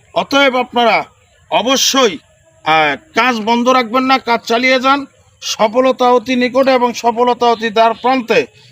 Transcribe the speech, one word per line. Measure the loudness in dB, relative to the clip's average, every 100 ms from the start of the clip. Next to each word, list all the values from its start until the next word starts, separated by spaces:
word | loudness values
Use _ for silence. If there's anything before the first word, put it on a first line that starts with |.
| _
অতএব | -6 -2 0 0 0
আপনারা | -4 0 0 0 -4 _ _ _ _
অবশ্যই, | -4 0 0 0 0 0 -2 -14 _ _ _
আহ, | 0 0 0 -2 -6
কাজ | -2 -2 -2
বন্ধ | -2 0 2
রাখবেন | 0 0 -2
না, | 0 0
কাজ | 0 -4 -2
চালিয়ে | -2 0 0
যান। | 2 0 -2 _ _ _
সফলতা | -12 -2 -2 0 0 2 2
অতি | 2 0 -2
নিকটে | 0 0 0
এবং | 2 0
সফলতা | -2 -4 0 0 2 0
অতি | 0 -2
দ্বার | 0 0
প্রান্তে। | 0 -2 -2 0 0 -2 _ -20